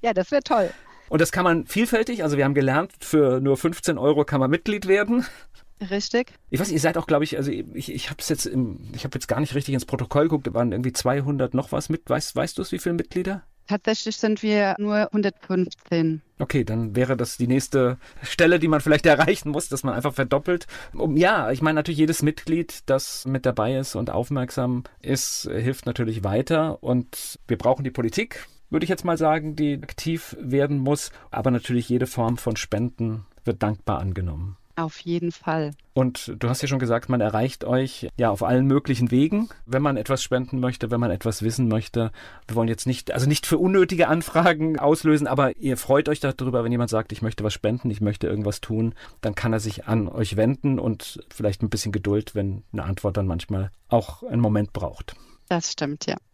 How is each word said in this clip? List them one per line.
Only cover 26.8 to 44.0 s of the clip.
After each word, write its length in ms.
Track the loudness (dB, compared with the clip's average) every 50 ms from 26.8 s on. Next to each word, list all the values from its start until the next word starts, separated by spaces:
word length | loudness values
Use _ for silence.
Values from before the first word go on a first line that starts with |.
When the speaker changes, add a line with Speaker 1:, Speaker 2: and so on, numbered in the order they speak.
| -2
Speaker 2:
Und 560 | 0 0 0 0 -2 -8 -12 -12 -12 -14 -16 -4
wir 100 | -4 -4
brauchen 280 | 0 2 2 2 2 0
die 80 | -6 -4
Politik, 560 | -2 -2 -2 0 -2 -4 -4 -6 -16 -18 -18 -20 -20 -14 -2
würde 140 | -2 -2 0
ich 80 | 0
jetzt 140 | -2 -2 0
mal 120 | -2 0
sagen, 380 | 2 4 2 2 2 0 -4 -4
die 200 | -2 0 0 0 -2
aktiv 560 | -6 -12 -14 -8 -4 -4 -4 -4 -6 -10 -14 -10
werden 380 | -6 0 2 2 2 4 2 0
muss. 340 | 2 2 0 0 -2 -8 -14 -18 -20 -10
Aber 220 | -8 -2 0 2 2
natürlich 360 | 2 0 0 0 0 0 2
jede 200 | 0 0 0 -2
Form 300 | -2 -2 0 0 0 -2
von 180 | -2 -4 -4
Spenden 720 | -4 -4 -4 -2 -2 -2 -2 -2 -4 -4 -4 -4 -6 -10 -14 _ -10 -4
wird 180 | -4 -4 -2 -2
dankbar 380 | -2 -2 -4 -4 -4 -4 -2
angenommen. 560 | -2 -4 -4 -4 -4 -6 -6 -6 -8 -8 -10 -12 _ _ _
Speaker 1:
Auf 260 | -6 -6 -6 -6 -10
jeden 320 | -6 -4 -4 -2 -2 -4 -6
Fall. 400 | -6 -4 -2 -2 -2 -2 -4 -6 -12 _ _ _
Speaker 2:
Und 420 | 0 0 0 0 -6 -10 -10 -8 -4
du 100 | -2 -2
hast 140 | 0 0 -2
ja 60 | -2
schon 100 | -2 0
gesagt, 320 | 0 2 0 0 0 0
man 100 | 0 2
erreicht 440 | 2 2 2 2 0 0 -2 -6 -4
euch 440 | 0 0 2 0 0 -4 -8 -12 -10 -2
ja 140 | 0 2 2
auf 120 | 2 0 0
allen 240 | 2 4 4 6
möglichen 440 | 6 4 4 4 2 0 2 2 2
Wegen, 400 | 4 4 4 4 2 0 -2 -2 -6 -16 -10
wenn 160 | -4 -2 0 0
man 160 | 2 0 0
etwas 240 | -2 -2 -2 -2 -2
spenden 380 | -2 -2 -2 -2 -2 -4 -2
möchte, 300 | -2 -2 -2 -2 -4 -2
wenn 100 | 0 0
man 100 | 0 0
etwas 320 | -2 -2 -2 -4 -4 -2 -2
wissen 260 | -2 0 2 2 2
möchte. 420 | 2 0 -2 -2 -2 -2 -2 -2 -4 -8 -18 -20 -20 -20 -12
Wir 100 | -6 -2
wollen 120 | 0 0 0
jetzt 180 | 0 -2 -2
nicht, 260 | -4 -4 -4 -4 -6 -2
also 160 | 0 2 2
nicht 180 | 2 0 0
für 120 | 0 0 2
unnötige 500 | 2 4 6 4 4 4 4 2